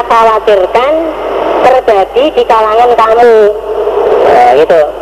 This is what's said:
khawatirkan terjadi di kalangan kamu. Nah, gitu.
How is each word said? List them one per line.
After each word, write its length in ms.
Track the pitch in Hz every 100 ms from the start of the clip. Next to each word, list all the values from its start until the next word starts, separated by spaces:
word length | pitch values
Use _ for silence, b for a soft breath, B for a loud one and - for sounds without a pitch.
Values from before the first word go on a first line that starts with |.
| 233
khawatirkan 840 | 233 226 220 208 202 185 233 262 320 320 - - - - -
terjadi 600 | - 262 247 202 185 220 302
di 120 | 254 233
kalangan 440 | 226 220 220 247 233
kamu. 400 | 220 226 240 220 208 208 - - - - - -
Nah, 280 | - - 147 135
gitu. 260 | 156 170 147 -